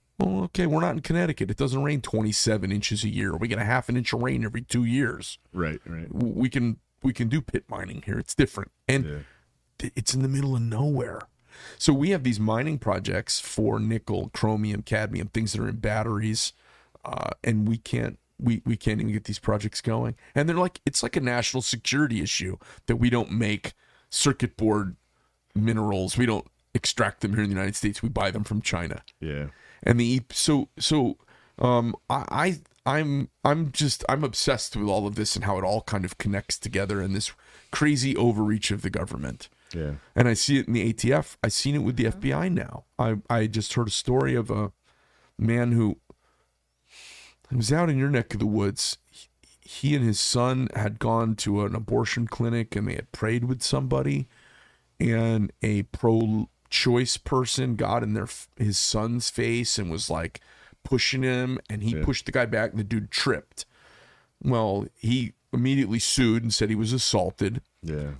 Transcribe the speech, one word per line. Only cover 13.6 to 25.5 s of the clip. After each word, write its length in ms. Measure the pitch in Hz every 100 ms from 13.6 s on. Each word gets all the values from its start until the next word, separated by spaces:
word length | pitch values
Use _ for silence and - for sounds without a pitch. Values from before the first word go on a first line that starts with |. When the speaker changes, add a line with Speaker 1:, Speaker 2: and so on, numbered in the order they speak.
| 110 110
Speaker 1:
nickel, 520 | 107 113 - 98 98
chromium, 480 | - 110 107 107 104
cadmium, 460 | - 107 107 107 104
things 260 | 113 110
that 80 | 107
are 80 | 107
in 80 | 110
batteries, 760 | 107 107 110 104 110 110 - - _ - _ - -
uh, 240 | - - -
and 240 | - 110 107
we 100 | 117
can't, 400 | - 120 117 - _ -
we, 240 | 123 113 -
we 100 | 113
can't 240 | - 107
even 140 | 107
get 120 | 107 -
these 120 | 104
projects 440 | - 107 107 -
going. 340 | - 113 120 113 -
And 160 | 143 156
they're 80 | 170
like, 240 | 185 -
it's 200 | - -
like 120 | - 175
a 60 |
national 400 | 127 120 113 131
security 600 | - 117 - 139 151 110
issue 340 | 78 - 92 92 - - -
that 80 | 117
we 160 | 120
don't 200 | 120 110
make 420 | 104 110 104 - - _ _ -
circuit 480 | - 143 131 123 -
board 380 | 110 107 95 - _ _ _ _ _